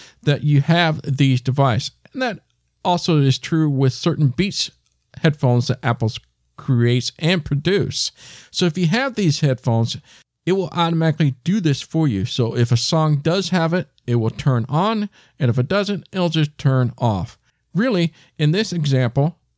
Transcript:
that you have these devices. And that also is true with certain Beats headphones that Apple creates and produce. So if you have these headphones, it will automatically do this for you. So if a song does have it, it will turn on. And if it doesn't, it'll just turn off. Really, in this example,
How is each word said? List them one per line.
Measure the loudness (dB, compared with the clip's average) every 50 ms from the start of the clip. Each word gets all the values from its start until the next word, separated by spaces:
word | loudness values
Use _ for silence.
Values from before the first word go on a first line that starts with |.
| -20 -20 _ _
that | -2 -2 -2 0 2
you | 2 2 4
have | 4 4 2 2 2 2 0 -2
these | -4 -4 0 2 2 2 2 0
devices. | 0 -2 0 0 2 2 0 0 -4 -6 -10 _ -20 _ -8
And | -6
that | -4 -4 -4 -8 -14 _ _ _ _ _ _ _ -2
also | -2 -2 0 0 2 2
is | 4 4 2 2 0
true | -4 -2 0 0 2 0
with | 2 2 0 0 0
certain | 0 -2 -2 0 2 0
Beats | 0 2 0 -2 -2 -2 -6 -6 -8 -10 _ _ _ _ _ _ _ -6 0 0
headphones | 0 0 2 0 2 2 2 0 0
that | -4 -2 -2
Apple | -4 -2 -2 -2 -4 -4 -6 -12 _ _ _ _ _ _
creates | -10 -4 -2 0 2 2 2 2 0 -2 -4 -6 -4
and | -2 0 0 0 -2
produce. | -4 -4 -2 0 0 0 0 0 -2 -4 -4 -6 -6 -8 -12 -20 -20 -20 -20 -20 -12
So | -4 -2 -2
if | -2 0
you | 0 0
have | 0 2 0 -2 -2 -2
these | 0 0 0 0 2
headphones, | 0 0 0 -2 -2 0 0 0 0 -2 -4 -8 -14 _ -20 -20 _ _ _ _ _
it | -2
will | 0 0 -2 -4 -2
automatically | -2 -2 0 0 2 2 0 2 2 0 0 0 -2 -2
do | -2 -2 0
this | 0 0 -2 -2
for | -4 -4 -2 0 0
you. | 0 0 0 -2
So | -2 -2 -2 -2 0 0
if | 0 2 2 2
a |
song | 0 0 0 0 2 2 2 0 0
does | 0 0 0 0 -2 -2
have | 0 0 0 0 0
it, | -2 -4 -6 _ _ _
it | -2 0
will | 0 0 -2
turn | -4 -2 0 0 0 0 0
on. | -2 -2 0 0 0 0 -2 -4 -6 -8 _ _ _ _ -2
And | 0 0
if | 2
it | 0 0 0
doesn't, | 0 0 0 -2 -4 -6 -8 _
it'll | -2 -2 0
just | 0 2 0 0 -2 -2
turn | -2 0 2 2 2 2 0 -2
off. | -2 0 0 0 -2 -4 -6 -10 _ _ _ _ _ _ _ -2
Really, | 0 0 2 2 0 0 -2 -4 -10 -20 _ _
in | 0 0 2
this | 2 0 0 -2 -4
example, | -2 0 0 2 2 2 0 0 0 0 0 -2 _ _ _ _